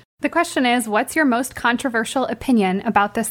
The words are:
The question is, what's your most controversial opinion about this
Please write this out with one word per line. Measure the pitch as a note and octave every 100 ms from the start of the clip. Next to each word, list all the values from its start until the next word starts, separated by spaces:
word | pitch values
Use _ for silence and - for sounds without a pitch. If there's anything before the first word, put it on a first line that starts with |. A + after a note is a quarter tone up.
| _ _
The | D4
question | E4 E4+ D#4+ B3+
is, | B3 A3
what's | G#3+ B3+ D#4+
your |
most | D4 A#3 C4 -
controversial | A#3+ A#3+ C#4 A3+ A3 C4+ -
opinion | A#3+ - A#3 F#3+ F#3+
about | A3+ G#3 G#3
this | A#3 A3